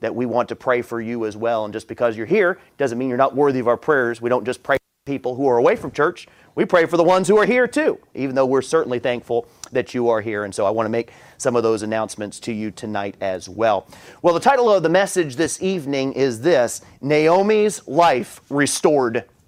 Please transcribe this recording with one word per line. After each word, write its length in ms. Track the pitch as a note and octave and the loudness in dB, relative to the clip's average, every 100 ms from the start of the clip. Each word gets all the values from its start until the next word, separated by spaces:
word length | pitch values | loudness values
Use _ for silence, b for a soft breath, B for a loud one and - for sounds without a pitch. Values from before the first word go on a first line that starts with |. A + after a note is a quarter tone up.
that 120 | A2 | -6
we 120 | G2+ B2 | -4 -2
want 240 | A#2 A2+ | -2 -4
to 80 | A2+ | -4
pray 240 | C3+ B2 | -2 -2
for 180 | A2+ A#2 | -2 -8
you 260 | A2+ A#2+ A2 | -6 -6 -6
as 120 | G#2 | -4
well. 260 | A2+ A#2 | -4 -2
And 100 | G#2 | -4
just 140 | G#2+ - | -8 -10
because 300 | A2+ A#2+ A2 | -2 -2 -2
you're 80 | G#2+ | 0
here 340 | G#3 F3+ F#3 b b | 2 2 -2 b b
doesn't 200 | A#2 A#2+ | -4 -2
mean 100 | C3 | -2
you're 100 | B2 | 0
not 160 | C3+ | 0
worthy 260 | B2+ C#3+ C3 | 2 0 2
of 80 | A#2 | 0
our 80 | A#2 | 0
prayers. 440 | - C#3+ A#2+ A2+ | 2 2 0 -2
We 80 | A#2 | -2
don't 140 | B2 | -2
just 180 | G#2+ A#2+ | -2 -6
pray 140 | - C3+ | -2 -2
for 340 | _ _ - | _ _ -10
people 240 | C3+ B2 | -8 -6
who 140 | B2+ C#3 | -2 2
are 80 | A#2+ | 4
away 220 | D3+ A3+ | 2 0
from 140 | D3 | -4
church. 360 | - D#3 F3 - b b b | -2 -2 -2 -14 b b b
We 100 | F3+ | 2
pray 200 | F3+ E3 | 2 4
for 120 | E3 | 4
the 60 | |
ones 260 | E3+ F#3 F3 | 4 4 4
who 80 | G#3+ | 4
are 80 | G3 | 4
here 200 | B3 A#3+ | 2 0
too, 320 | D4 D4+ - _ | 0 0 -2 _
even 220 | - C3+ C3 | -8 -4 0
though 100 | C3 | 2
we're 160 | C3+ | 2
certainly 380 | B2+ D#3+ B2 B2 | 2 0 0 -2
thankful 480 | C3 A#2+ - A#2 - B B | -2 -4 -4 -4 -4 B B
that 220 | B2+ A#2+ | -6 -4
you 160 | B2+ A#2+ | -2 0
are 100 | A2 | 0
here. 240 | G#2+ G#2 | -2 -6
And 100 | G2+ | -6
so 120 | G2 G2+ | -2 0
I 40 | |
want 160 | A2 A2 | 0 -2
to 40 | |
make 240 | A2+ A#2 B B B | -2 -6 B B B
some 180 | C3+ A#2+ | -2 0
of 80 | |
those 180 | A2+ A2 | 2 0
announcements 600 | G#2+ A2 G#2+ - G#2 - | -2 -4 -6 -8 -12 -10
to 100 | - | -8
you 200 | A2 G#2+ | -6 -8
tonight 440 | - G#2+ G#2 G2+ - | -10 -8 -6 -8 -6
as 260 | G2 F#2 F#2+ | -6 -6 -8
well. 400 | F2+ A2+ G2 - B B B | -2 0 0 -2 B B B
Well, 120 | F3 | 2
the 80 | E3+ | 2
title 280 | A#3+ C4+ A#3+ | 4 4 4
of 140 | G3 | 4
the 60 | D#3+ | 4
message 480 | F3+ G3 F#3 D#3 B2 | 2 2 0 -2 -2
this 260 | D#3 - | -4 -2
evening 480 | F#3+ F#3+ C#3 C#3 C3+ | -4 -4 -4 -4 -2
is 280 | B2+ C3+ A2+ | 0 -2 0
this, 400 | D3 D3 A#2 - B B | 2 2 2 -4 B B
Naomi's 880 | C#3 D3+ D#3 F3+ G3+ G#3+ G#3 - - | -2 2 4 4 4 2 2 -2 -4
Life 540 | C#3 E3+ B2+ G#2 - - | 2 4 2 -2 -12 -6
Restored. 760 | C#3+ C3+ - F3 D3 B2 A#2 - _ | 0 0 2 2 2 2 -2 -6 _